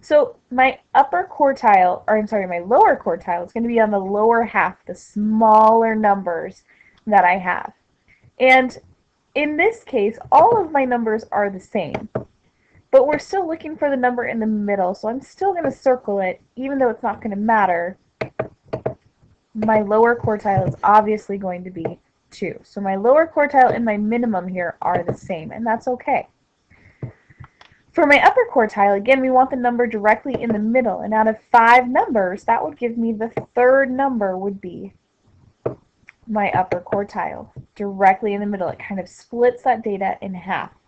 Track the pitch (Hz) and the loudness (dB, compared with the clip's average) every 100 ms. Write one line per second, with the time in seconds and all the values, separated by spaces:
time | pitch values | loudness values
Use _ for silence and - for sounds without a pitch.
0 | - 302 262 - _ 247 262 - _ - | 4 2 2 -4 _ 0 0 0 _ 2
1 | 277 349 359 - 277 269 233 196 180 - | 2 0 -6 0 0 2 4 4 4 0
2 | - 214 214 214 185 175 180 262 427 285 | -2 -2 0 -4 -4 -8 0 4 4 2
3 | - 170 - 175 175 226 233 233 214 202 | -2 -6 -6 -6 -6 -6 -2 0 0 0
4 | 190 202 220 233 226 208 175 - - 185 | -2 0 2 2 0 0 -2 -4 -16 -18
5 | - 208 214 220 220 214 220 226 226 220 | -12 -6 -2 2 6 6 6 4 2 2
6 | 214 196 180 165 160 - _ _ _ _ | 2 0 -2 -6 -8 -16 _ _ _ _
7 | - 202 180 170 180 - - _ _ _ | 2 4 4 0 -2 -6 -8 _ _ _
8 | _ _ _ _ 254 262 254 - _ _ | _ _ _ _ 4 4 4 -6 _ _
9 | _ _ _ 269 302 302 381 453 - 240 | _ _ _ -4 -4 0 0 0 -6 -2
10 | 202 220 - 277 392 466 330 294 254 240 | -2 -4 2 4 6 4 0 -2 0 -2
11 | 220 220 - - 202 190 - 220 160 - | -2 -4 -4 -4 -4 -6 -8 -6 -6 -8
12 | 220 - - _ _ _ _ _ _ - | -8 -12 -12 _ _ _ _ _ _ 4
13 | 277 294 - 381 339 320 311 311 294 277 | 4 -2 -4 -4 -4 -6 -10 -4 -2 0
14 | 247 240 233 233 214 214 202 202 180 196 | 0 -2 -6 -4 -2 -2 -2 -2 -2 -4
15 | 214 254 - _ 381 359 285 - 269 254 | -8 -8 -12 _ -4 -2 -4 -2 -2 -2
16 | - 202 185 - _ - 262 277 254 220 | -2 -4 -4 -6 _ -12 -8 -2 -2 -2
17 | 233 220 226 202 214 226 190 170 175 190 | -6 -6 -8 -4 0 0 2 -2 -4 -10
18 | _ _ - - - _ _ - - - | _ _ -12 -10 -12 _ _ -10 -10 -12
19 | _ _ _ _ _ 220 214 220 202 214 | _ _ _ _ _ -6 0 0 2 2
20 | 233 240 233 214 208 196 185 - - 214 | 2 2 -2 -4 -2 -2 -2 -2 4 4
21 | 214 214 - 202 196 180 180 180 165 170 | 4 -4 -6 -8 -8 -10 -12 -10 -10 -10
22 | _ _ _ - 185 - _ - 196 190 | _ _ _ -10 -10 -10 _ -8 -6 -2
23 | 220 294 320 311 285 285 247 220 226 208 | 4 4 2 0 2 4 4 2 -2 -2
24 | 208 240 240 196 180 185 175 - - 175 | -2 -2 -2 -4 -6 -6 -6 -4 -2 -2
25 | 170 139 - 175 160 - 233 226 262 247 | -4 -8 -8 -10 -10 -8 -4 -4 -4 -6
26 | - 254 - _ _ _ _ _ _ _ | -2 -4 -4 _ _ _ _ _ _ _
27 | - _ _ _ - _ _ _ _ - | -18 _ _ _ -20 _ _ _ _ 0
28 | 294 285 339 - 453 277 214 208 202 202 | 4 6 4 4 0 0 0 2 2 2
29 | 208 269 262 254 262 262 240 240 240 214 | 2 2 4 2 2 0 -2 0 -2 0
30 | 208 220 277 240 233 214 214 247 240 185 | 2 2 -2 -6 -4 -2 0 0 0 -4
31 | - 220 220 220 _ 240 226 247 247 277 | -2 0 0 -2 _ 4 6 6 6 0
32 | 427 233 185 190 - 233 311 294 240 233 | 0 0 -2 -4 -2 -2 -2 -6 -6 -4
33 | 226 214 226 - - - 247 269 269 254 | -4 -4 -6 -8 -8 0 4 4 2 -2
34 | 277 240 202 185 196 196 185 170 196 _ | -2 -2 -4 -4 -8 -8 -14 -14 -18 _
35 | _ _ _ _ _ _ - - _ _ | _ _ _ _ _ _ -10 -10 _ _
36 | _ _ - 214 202 - 185 180 175 202 | _ _ -8 -4 -2 -2 -2 -6 -6 -6
37 | 202 190 165 - - - - _ 202 196 | -6 -8 -8 -10 -16 -20 -20 _ -10 2
38 | 196 190 214 202 208 202 175 - - 196 | 2 4 -2 -4 -6 -4 -6 -8 -12 -10
39 | 175 - _ 233 247 240 269 226 226 196 | -12 -18 _ 0 0 0 -2 -2 -4 -4
40 | 196 - 196 185 175 170 190 _ | -6 -6 -10 -12 -8 -6 -8 _